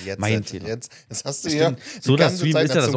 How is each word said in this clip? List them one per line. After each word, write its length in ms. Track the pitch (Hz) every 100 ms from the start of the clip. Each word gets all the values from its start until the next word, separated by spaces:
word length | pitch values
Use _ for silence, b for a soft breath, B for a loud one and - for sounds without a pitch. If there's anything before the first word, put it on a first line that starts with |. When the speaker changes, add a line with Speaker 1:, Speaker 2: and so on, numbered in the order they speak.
Speaker 1:
jetzt, 160 | 95 98
Speaker 2:
Mein 140 | 104
Speaker 1:
jetzt, 160 | 110 101
Speaker 2:
Fehler. 180 | 95 104
Speaker 1:
jetzt, 240 | 117 - B B
jetzt 180 | - -
hast 200 | 143 170
du 40 |
Speaker 2:
Stimmt. 120 | 151
Speaker 1:
ja 100 | 160
die 300 | 127 - 214
Speaker 2:
SodaStream 520 | - 139 160 180 151
Speaker 1:
ganze 0 |
Zeit, 100 | 156 156
Speaker 2:
ist 40 |
ja 60 | 147
Speaker 1:
na, 60 |
Speaker 2:
das 40 |
Speaker 1:
zum 60 | 120